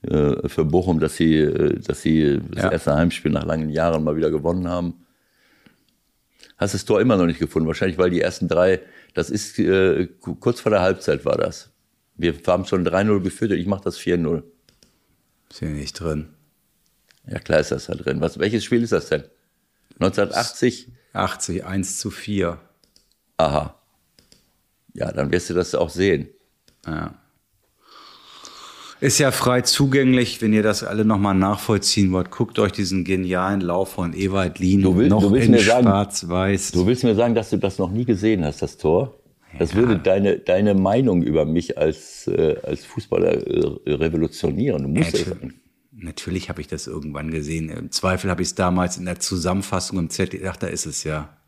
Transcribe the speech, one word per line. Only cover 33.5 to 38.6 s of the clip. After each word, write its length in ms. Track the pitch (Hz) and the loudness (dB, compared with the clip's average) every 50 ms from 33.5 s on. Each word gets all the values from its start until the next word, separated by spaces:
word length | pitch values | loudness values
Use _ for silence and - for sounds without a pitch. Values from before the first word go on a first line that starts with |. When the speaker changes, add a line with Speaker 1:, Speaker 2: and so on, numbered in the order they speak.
| 101 101 | -2 -2
Speaker 2:
Lauf 320 | 90 87 85 92 98 - | -2 0 0 -2 -2 -4
von 200 | - - 90 85 | -4 -6 -4 -4
Ewald 460 | 80 82 98 95 95 98 92 85 - - | -4 -2 -2 -2 0 0 -2 -2 -2 -2
Lien 240 | 92 92 98 101 | 2 4 4 4
Speaker 1:
Du 140 | 95 95 90 | 4 4 4
will-, 120 | 90 123 170 | 4 4 4
Speaker 2:
noch 140 | 101 107 | 6 4
Speaker 1:
du 80 | 95 101 | 4 4
willst 160 | 98 - - | 4 4 6
Speaker 2:
in 60 | 107 | 6
Speaker 1:
mir 80 | 107 - | 6 6
sagen, 260 | 101 107 117 127 123 | 6 6 4 6 6
Speaker 2:
Schwarz-Weiß. 840 | 110 98 101 104 101 - - - 85 87 92 95 98 101 92 - - | 4 4 2 0 -2 -4 -10 -6 -4 -2 0 0 0 0 -2 -2 -2
Speaker 1:
du 120 | - 87 90 | 0 2 4
willst 180 | 104 127 123 - | 4 2 2 2
mir 100 | 120 107 | 2 2
sagen, 220 | 101 117 120 113 | 4 2 2 2
dass 140 | 117 110 - | 0 0 0
du 80 | - 95 | -2 0
das 200 | - 98 98 - | 0 -2 -2 -2
noch 140 | 95 87 | -4 -2
nie 120 | 98 113 123 | -2 -2 0
gesehen 400 | 120 110 90 101 110 110 92 80 | 0 0 2 2 2 2 2 0
hast, 160 | 73 71 - | -2 -4 -4